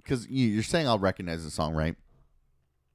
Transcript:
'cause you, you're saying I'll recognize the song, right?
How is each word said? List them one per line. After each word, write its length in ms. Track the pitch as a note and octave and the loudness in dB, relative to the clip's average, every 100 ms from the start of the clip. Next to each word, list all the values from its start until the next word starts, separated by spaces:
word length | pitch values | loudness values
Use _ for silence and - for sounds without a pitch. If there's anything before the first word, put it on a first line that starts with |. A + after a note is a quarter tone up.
| - | -4
'cause 200 | C3 G#2+ | -4 -2
you, 200 | C3 A#2+ | 0 2
you're 140 | G#2 | 2
saying 260 | A2 F3 D3 | 0 0 2
I'll 100 | A2 | 2
recognize 460 | F#2+ F#2 F2+ E2 | 2 0 -4 -6
the 60 | D#2+ | -8
song, 240 | - D#2 | -2 -2
right? 220 | D#2 D#2 - _ _ _ _ _ _ _ _ _ | 0 -2 -2 _ _ _ _ _ _ _ _ _